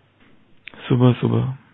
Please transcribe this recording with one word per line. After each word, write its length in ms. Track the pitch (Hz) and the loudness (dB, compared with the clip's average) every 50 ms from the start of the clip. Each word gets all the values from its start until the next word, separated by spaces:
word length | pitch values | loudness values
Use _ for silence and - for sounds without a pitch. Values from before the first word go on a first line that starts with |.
| _ _ _ _ _ _ - _ _ _ - - _ - - - - - | _ _ _ _ _ _ -20 _ _ _ -20 -20 _ -20 -20 -20 -4 -2
सुबह-सुबह 680 | 135 123 123 123 120 - - 117 113 117 123 131 131 - - _ | 0 4 4 2 2 2 -2 -2 -2 -2 -2 -4 -6 -10 -16 _